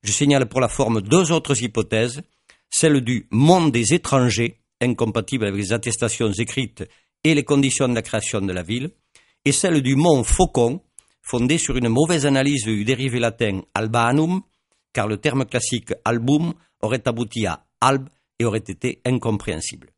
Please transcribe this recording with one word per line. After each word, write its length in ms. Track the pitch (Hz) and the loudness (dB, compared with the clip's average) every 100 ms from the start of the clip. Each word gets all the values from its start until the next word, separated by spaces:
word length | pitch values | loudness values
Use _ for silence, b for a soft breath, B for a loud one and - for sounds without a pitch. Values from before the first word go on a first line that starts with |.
Je 100 | - | -4
signale 360 | - 143 143 120 | 0 4 4 2
pour 120 | 131 | 0
la 80 | 123 | -2
forme 320 | - 117 113 | 0 0 0
deux 320 | 98 160 170 | 2 2 4
autres 300 | 165 - 139 | 0 0 -2
hypothèses, 600 | 120 - 107 110 120 135 - b b b b | -2 -4 -2 0 -2 -4 -16 b b b b
celle 320 | - 160 143 | 0 4 2
du 260 | 117 123 - | 2 -4 -2
mont 380 | 110 147 185 160 | 2 6 6 6
des 260 | 120 110 | 2 2
étrangers, 680 | 170 - 139 123 107 117 - _ _ | 0 2 2 2 0 -4 -6 _ _
incompatible 640 | 123 120 117 113 - 131 104 | -2 0 0 -2 -4 -2 -2
avec 100 | 98 | -2
les 160 | 98 | -4
attestations 580 | 117 113 107 113 - 113 | -4 -4 -4 -4 0 -2
écrites 520 | 98 113 - 120 - 92 b b _ | -2 -4 -4 -6 -8 -16 b b _
et 100 | 151 | 0
les 100 | 147 | 0
conditions 440 | - 143 135 - 131 | 2 2 2 0 0
de 60 | |
la 80 | 117 | -2
création 380 | 110 110 - 110 | -2 -6 -4 -4
de 120 | 98 | -4
la 100 | 90 | -6
ville, 280 | 85 120 143 _ _ b b b | -6 -6 -8 _ _ b b b
et 80 | - | -2
celle 280 | 139 190 160 | 0 2 2
du 160 | 127 135 | 2 2
mont 260 | 170 143 | 4 4
Faucon, 600 | 113 - 185 - 120 151 _ - b b | 2 2 2 2 0 -2 _ -20 b b
fondée 360 | - 123 123 160 | -6 -2 0 0
sur 180 | - 131 | 0 -2
une 120 | 120 | 0
mauvaise 380 | 117 160 170 143 | 2 2 2 2
analyse 380 | 135 139 143 | 2 2 0
du 200 | 107 107 | -2 -2
dérivé 340 | 107 127 135 123 | 0 -2 -2 -2
latin 440 | 117 110 113 95 - | -2 -2 -2 -2 -6
albanum, 680 | - 107 117 117 139 160 185 - _ _ _ _ | -6 -2 0 2 2 0 -2 -6 _ _ _ _
car 160 | - 104 | -4 -4
le 80 | 104 | -2
terme 300 | 156 135 131 | -2 -2 -2
classique 460 | 123 - 120 - - | -4 -4 -6 -6 -6
album 480 | - 117 117 147 170 165 b b | -2 -2 2 0 0 -8 b b
aurait 260 | 110 123 127 | -4 -4 -4
abouti 380 | 117 117 - 101 | -4 -6 -4 -4
à 180 | 80 _ _ | -6 _ _
alb 280 | 123 139 135 _ _ _ | 0 0 -4 _ _ _
et 60 | |
aurait 140 | 120 107 | -2 -2
été 420 | - 92 127 - | -6 -6 -6 -4
incompréhensible. 840 | 123 127 120 104 - 80 - - - | -2 -2 0 -4 -4 -8 -8 -12 -20